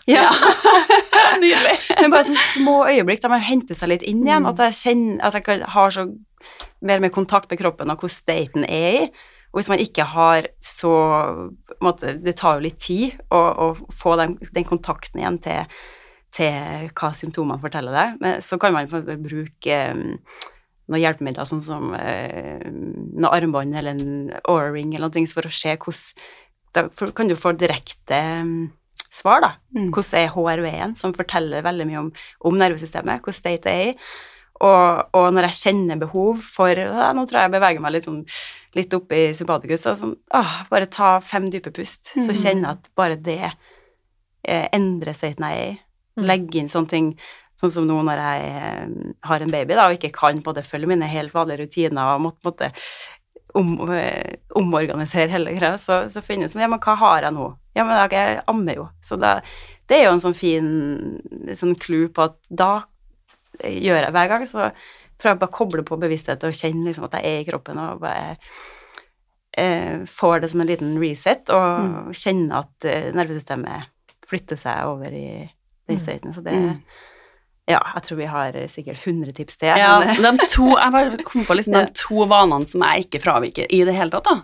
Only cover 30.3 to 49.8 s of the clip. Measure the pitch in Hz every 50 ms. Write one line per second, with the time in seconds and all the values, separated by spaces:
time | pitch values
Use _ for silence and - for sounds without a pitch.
30.3 | 156 180 170 165 165 165 170 160 160 160 170 196 226 - - 190 180 - 180 -
31.3 | - 180 165 156 143 147 156 175 175 175 160 156 156 151 151 160 156 - - -
32.3 | - _ - 170 175 190 190 185 170 156 160 160 - 165 165 - - - - -
33.3 | 196 - - 175 175 170 - 190 180 175 185 226 254 - - - - - - -
34.3 | - - _ _ _ - - 196 196 185 180 175 170 165 - - - 185 180 180
35.3 | 185 185 175 175 175 - - 202 196 202 190 170 160 156 156 156 160 190 190 208
36.3 | 233 226 220 - - - 190 180 180 180 190 196 202 226 247 - 262 262 254 247
37.3 | 240 - 190 185 185 196 196 185 170 156 156 147 151 170 165 - 156 151 156 160
38.3 | - - - - - - - _ _ 180 185 180 - 185 185 - 156 156 160 156
39.3 | 156 160 170 165 165 147 135 - 160 165 - - 214 202 208 220 - - _ _
40.3 | - 262 233 165 160 - 190 - - 208 190 190 - - 202 196 185 185 185 -
41.3 | - 202 190 190 180 190 - 151 156 - - - - - - - - 277 247 226
42.3 | 202 202 196 196 190 190 180 143 151 - - _ _ - 190 170 160 156 156 170
43.3 | 160 165 185 175 - - _ _ _ _ _ _ _ _ _ _ _ _ _ _
44.3 | _ _ - - - 165 160 - - 208 202 190 185 175 160 151 151 - - 156
45.3 | 147 - 160 151 151 - - - 202 202 _ _ _ _ _ _ _ - 202 190
46.3 | 185 190 180 165 165 165 147 147 - 175 165 160 - 165 160 156 160 160 - -
47.3 | - - _ _ _ - - 180 170 170 165 156 160 156 156 160 147 143 147 147
48.3 | 143 143 143 147 139 143 143 - - - - - - - - - - - - 147
49.3 | 160 151 156 165 156 147 135 139 170 226